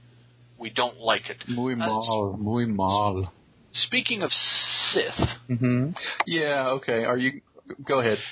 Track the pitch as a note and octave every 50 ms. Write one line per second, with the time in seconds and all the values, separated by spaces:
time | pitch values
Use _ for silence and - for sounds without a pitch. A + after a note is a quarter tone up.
0 | - - - - - - _ _ - - - - A#2 A2+ - - B2 A#2+ - -
1 | A2+ A2+ A2 G2+ - - - - - - B2 A#2+ B2 C3 B2+ A#2+ A2+ A2+ A2 A2
2 | A2 A2+ A2 A2 G#2 G2 G2 G#2 G#2+ G#2 A2 A#2+ A#2+ A#2 G#2+ G2 F#2+ F#2+ G2 G2+
3 | G#2 G#2 F#2+ F#2 F#2 F2 - - - _ _ _ - _ - - - - - B3+
4 | - - B3 G#3 F3+ - - - - - - - - - - - - - - F#3+
5 | - - - - - - - - - - B2+ A#2 B2+ B2 B2 B2 B2+ D3 F#3 -
6 | - - - - - - E3+ E3 D#3 D3 C#3+ C#3 C3 C3 C3 C3+ - - A#2+ A2+
7 | A2+ A#2 B2 B2+ B2+ C3 C#3 C#3+ - _ _ - _ - - - C#3 - D3 C3
8 | A#2+ A2+ G#2+ G2+ - -